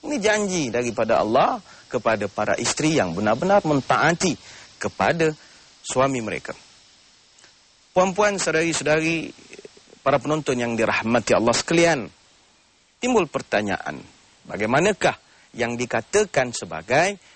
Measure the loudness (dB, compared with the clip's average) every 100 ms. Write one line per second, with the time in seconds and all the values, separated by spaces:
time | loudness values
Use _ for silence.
0 | -6 -2 2 2 0 -2 -2 -2 -2 -2
1 | 0 2 2 2 2 0 -10 -20 -8 -4
2 | 0 -2 -2 -4 -2 -2 -2 0 0 2
3 | 0 0 0 0 4 2 4 -2 2 2
4 | 2 2 -2 -4 -10 -20 -20 -8 -8 0
5 | 0 2 0 -2 -14 -20 -20 _ -6 0
6 | 0 0 -4 -8 -10 -16 -18 -20 _ _
7 | _ _ _ _ -20 _ _ _ _ 0
8 | 0 2 0 0 -2 0 0 -2 0 0
9 | 2 -4 -6 -14 -20 -20 -20 -20 _ -6
10 | 0 0 0 -2 0 -2 -2 0 0 0
11 | 0 0 2 2 4 0 0 2 4 2
12 | -4 -16 _ _ _ _ _ _ _ _
13 | 0 2 2 -4 -2 -2 -2 -4 -6 -12
14 | -14 _ _ _ -14 -6 0 2 2 2
15 | -2 -2 _ _ _ -6 -6 -4 -4 -4
16 | 0 0 2 0 -2 -6 -10 -12 -2 0
17 | 0 -2 _